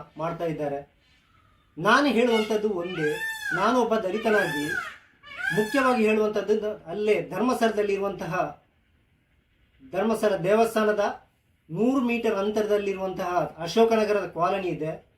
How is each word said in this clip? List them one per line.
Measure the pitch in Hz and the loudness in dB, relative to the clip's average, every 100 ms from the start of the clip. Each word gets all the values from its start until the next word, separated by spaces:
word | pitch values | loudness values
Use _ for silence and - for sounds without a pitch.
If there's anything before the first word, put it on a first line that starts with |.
| - - | -8 -8
ಮಾಡ್ತಾ | 165 165 | -8 -4
ಇದ್ದಾರೆ. | 170 151 147 139 - _ _ _ _ _ _ _ _ - | -4 -4 -4 -6 -10 _ _ _ _ _ _ _ _ -4
ನಾನು | 185 254 294 | 2 4 4
ಹೇಳುವಂಥದ್ದು | 220 247 220 214 214 214 | 2 4 2 2 0 0
ಒಂದೇ, | 180 175 165 151 151 - - - - | -2 -6 -2 -2 -2 -4 -6 -4 0
ನಾನು | 208 254 | 2 2
ಒಬ್ಬ | 220 | 2
ದಲಿತನಾಗಿ | 214 185 208 226 208 170 143 151 - - - _ _ - - - - | 0 -2 -2 2 2 2 -2 -4 -6 -8 -12 _ _ -18 -8 -2 -2
ಮುಖ್ಯವಾಗಿ | 214 277 262 233 214 | 0 2 2 4 4
ಹೇಳುವಂಥದ್ದು | 214 214 208 196 220 | 4 2 0 0 0
ದ-, | 208 208 160 | -2 -6 -8
ಅಲ್ಲೇ | 202 214 190 139 | -2 0 0 0
ಧರ್ಮಸ್ಥಳದಲ್ಲಿ | 185 240 226 226 208 202 | -2 -2 2 0 2 0
ಇರುವಂತಹ, | 196 196 - 165 - - - _ _ _ _ _ _ _ _ _ _ _ _ 131 | 0 -2 -4 -4 -4 -4 -8 _ _ _ _ _ _ _ _ _ _ _ _ -8
ಧರ್ಮಸ್ಥಳ | 185 214 220 208 190 | -2 0 2 2 2
ದೇವಸ್ಥಾನದ | 175 220 226 220 208 208 214 - _ _ _ _ - | 2 4 4 2 2 2 -2 -4 _ _ _ _ -10
ನೂರು | 165 233 277 | 0 2 2
ಮೀಟರ್ | 240 233 233 | 0 0 0
ಅಂತರದಲ್ಲಿರುವಂತಹ | 196 208 214 208 208 202 185 190 185 180 180 151 - | 0 0 0 0 0 0 -4 -4 -4 -2 -2 -2 -4
ಅಶೋಕನಗರದ | 170 220 226 220 208 202 175 | -2 4 4 4 2 0 -2
ಕಾಲನಿ | 165 180 196 180 | -2 0 0 -2
ಇದೆ, | 143 156 - - | -4 -6 -8 -14